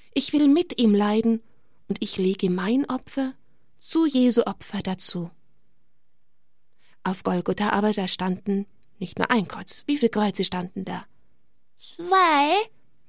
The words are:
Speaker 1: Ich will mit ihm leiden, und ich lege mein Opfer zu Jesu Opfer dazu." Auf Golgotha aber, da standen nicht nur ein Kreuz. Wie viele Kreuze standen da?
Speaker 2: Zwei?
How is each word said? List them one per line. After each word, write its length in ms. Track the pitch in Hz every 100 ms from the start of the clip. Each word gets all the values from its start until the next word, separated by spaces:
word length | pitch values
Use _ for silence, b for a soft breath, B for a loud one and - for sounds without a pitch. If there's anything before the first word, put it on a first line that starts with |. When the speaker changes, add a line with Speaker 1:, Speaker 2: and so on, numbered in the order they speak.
| -
Speaker 1:
Ich 180 | 277 -
will 160 | 302 294
mit 320 | 302 349 -
ihm 140 | 226
leiden, 480 | 202 208 214 226 226 - - - - -
und 140 | 196
ich 140 | 208 -
lege 320 | 185 196 190
mein 380 | 180 185 254 285
Opfer 460 | 254 - - 262 - - - - -
zu 280 | - 320 320
Jesu 360 | 254 247 226
Opfer 380 | 202 190 - 202
dazu." 500 | 185 185 - 175 170 - - - - - - - - - - - - - - - - -
Auf 200 | 185 185
Golgotha 460 | - 180 175 190 208
aber, 220 | 202 208
da 140 | 214 185
standen 600 | - 185 185 - 196 202 - - -
nicht 180 | 185 -
nur 120 | -
ein 180 | 240 165
Kreuz. 340 | - - - -
Wie 120 | 294
viele 120 | 226
Kreuze 340 | 214 208 190
standen 400 | 190 180 185 -
da? 200 | 185 175 - - - - - - - -
Speaker 2:
Zwei? 760 | - - 349 370 349 294 294 381 440 - - -